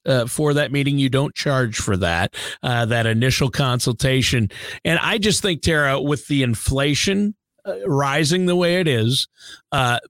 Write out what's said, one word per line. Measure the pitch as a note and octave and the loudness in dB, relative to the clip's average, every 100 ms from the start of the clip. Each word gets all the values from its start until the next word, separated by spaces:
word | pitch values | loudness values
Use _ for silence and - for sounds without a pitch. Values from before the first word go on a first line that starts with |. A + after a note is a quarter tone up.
| - | 0
uh, | C3 B2 | 0 0
for | - D3+ | 0 0
that | C#3+ C3 | 2 0
meeting. | C#3+ C#3 C#3+ | 0 0 2
You | C3+ | 2
don't | C3 D3 - | 0 -2 -4
charge | D3 C3 A#2 - | -2 0 0 -2
for | - F#2 | -2 0
that, | F2 E2+ G2+ - - - | 0 0 -2 -6 -12 -8
uh, | C3+ A#2+ A2+ | -4 -2 0
that | A#2 A2+ | 0 2
initial | A2+ C3 - C#3 | 2 2 2 0
consultation. | - C3 B2 B2+ A2+ C3 C3 A2 B2 G#2 - - - E3 | 0 0 0 -2 0 0 2 2 0 0 -4 -14 -6 -2
And | E3 | 0
I | D#3+ A3 | 0 0
just | G#3 - | 0 0
think, | G3 D#3 | 0 -2
Tara, | E3+ D3+ C#3 C3+ | 0 2 2 0
with | C#3+ D3 - | 0 -2 -2
the | C#3 | 0
inflation, | B2 A2 - C3+ D3 C#3 G3 G3 G#3 - _ _ G3+ | 0 0 -2 0 0 0 0 0 0 -4 _ _ -10
uh, | F#3 G3+ | -6 -2
rising | C#3 C#3 D3 D3 F#3 F3+ | 0 2 0 2 2 2
the | F3+ | 2
way | F3 F3+ | 2 2
it | D#3+ | 2
is, | A#2 A2+ C3+ - _ - - - | 2 2 0 -4 _ -20 -20 -4
uh, | C#3+ B2 A#2+ | -2 0 -2